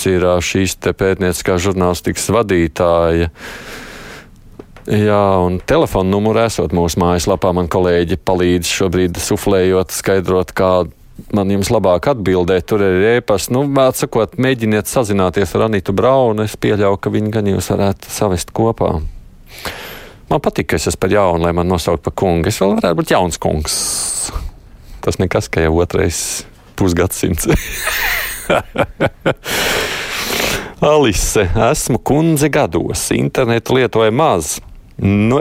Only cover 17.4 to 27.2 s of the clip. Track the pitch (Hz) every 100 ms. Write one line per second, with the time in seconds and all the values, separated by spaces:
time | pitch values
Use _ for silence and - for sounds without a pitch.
17.4 | 101 95 - 98 98 98 - - 107 90
18.4 | - - 113 113 87 82 - - - -
19.4 | - - - - - - - - - 156
20.4 | 214 - - 82 - - 95 101 95 85
21.4 | 85 85 87 90 - 82 - - 98 85
22.4 | 85 - 190 220 175 165 165 131 90 -
23.4 | 90 80 76 - - - - - - -
24.4 | - - - - - - - - 92 110
25.4 | - - 80 80 87 92 87 - - -
26.4 | - - - - 95 85 90 -